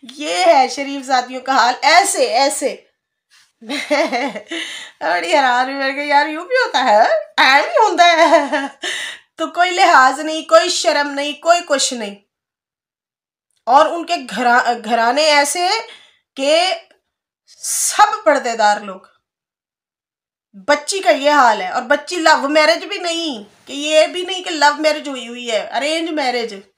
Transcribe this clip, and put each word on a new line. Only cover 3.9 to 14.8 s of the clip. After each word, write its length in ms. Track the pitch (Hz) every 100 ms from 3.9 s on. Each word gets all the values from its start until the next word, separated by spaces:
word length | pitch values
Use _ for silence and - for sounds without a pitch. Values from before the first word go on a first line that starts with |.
| 285 302 240 269 202 - 330 320 - - _ - 349 339
हैरान 340 | 320 262 247 254
हुई, 80 |
मैंने 200 | 277 269
कहा, 80 | 277
"यार, 260 | 294 285 302
यूं 160 | 311
भी 100 | 349
होता 240 | 508 480 277
है, 300 | 254 208 233 320 - -
ऐ 240 | 269 277
भी 120 | 427 679
होता 280 | 427 349
है।" 640 | 349 330 330 320 285 277 277 - - -
<laughs> 340 | - - _ -
तो 80 | 320
कोई 240 | 339 359
लिहाज 500 | 359 370 320 262 277
नहीं, 260 | 311 320 -
कोई 220 | 320 349
शर्म 400 | - 349 294 285
नहीं, 260 | 277 285
कोई 260 | 285 330 349
कुछ 340 | 349 277 -
नहीं। 220 | 247 208 202 _ _ _ _ _ _ _ _ _ _ _ _ _ _ -
और 220 | 262 311
उनके 280 | 339 330 339
घरा-, 580 | 254 190 247 240 233
घराने 480 | 233